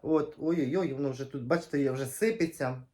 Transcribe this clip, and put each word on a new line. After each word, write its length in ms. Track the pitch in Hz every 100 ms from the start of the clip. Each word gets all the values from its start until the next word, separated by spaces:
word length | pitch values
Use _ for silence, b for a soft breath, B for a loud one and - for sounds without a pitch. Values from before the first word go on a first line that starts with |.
От, 340 | 151 156 147 -
ой-ой-ой, 540 | 160 170 131 175 180
воно 160 | 135 139
вже 160 | 127 135
тут, 180 | 139
бачите, 360 | 120 170 - 143
я 120 | 135
вже 140 | 131 131
сипеться. 760 | - 220 226 165 - 131 127 -